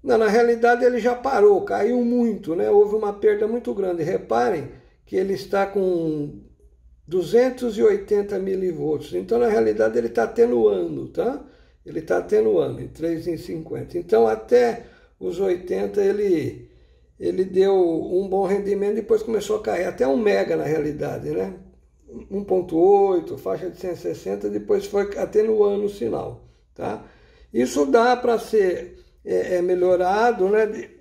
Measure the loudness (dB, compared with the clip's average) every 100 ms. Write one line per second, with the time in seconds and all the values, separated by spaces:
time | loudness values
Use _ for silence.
0 | 2 2 4 4 4 4 4 4 2 2
1 | 0 0 0 4 6 6 2 0 2 2
2 | 2 2 0 -2 -4 -2 4 6 6 2
3 | -2 0 0 2 0 -2 -4 -4 -4 -2
4 | -4 -4 -2 0 0 -2 -6 -16 _ _
5 | _ -4 -2 -4 -2 -2 -2 0 0 0
6 | -2 -4 -6 -12 -20 _ _ _ _ _
7 | -6 -4 2 4 4 0 -4 2 4 2
8 | 0 -2 0 -4 -4 -2 -2 -4 -4 -4
9 | -4 -8 -2 0 2 2 2 2 2 2
10 | -2 -2 -2 2 2 4 2 2 -4 -6
11 | -8 -4 -4 -4 -12 -20 _ _ -12 -12
12 | -4 -4 0 2 2 2 0 -6 -12 -8
13 | -6 -4 -6 -8 -8 -12 -10 -10 -8 -10
14 | 0 4 4 2 2 4 4 -2 -12 -20
15 | _ _ -8 -4 -2 -2 -4 -4 -2 0
16 | 0 0 0 0 -2 -10 -20 _ _ _
17 | _ _ -4 -2 -2 2 2 4 2 0
18 | -2 -4 -2 -2 0 -2 -2 -2 -2 -4
19 | 0 0 0 -4 -2 -4 -2 -4 -4 -2
20 | 0 2 2 2 0 -2 -2 -2 -2 -6
21 | -6 -6 -6 -4 -6 -8 -20 _ _ _
22 | _ -20 -10 -10 -2 -2 0 2 6 6
23 | 4 0 -2 -10 -6 -6 -8 -10 -10 -8
24 | -8 -8 -8 -6 -4 -6 0 -2 0 -4
25 | -4 -4 -2 0 2 2 2 0 -4 -4
26 | -6 -6 -8 -14 -20 _ _ -12 -10 -10
27 | -14 _ _ _ -6 -2 -2 0 2 4
28 | 4 2 0 -2 0 2 2 0 -8 -18
29 | _ _ -4 -2 0 -2 0 2 2 2
30 | 2 2 2 2 2 2 0 -4 -14 -10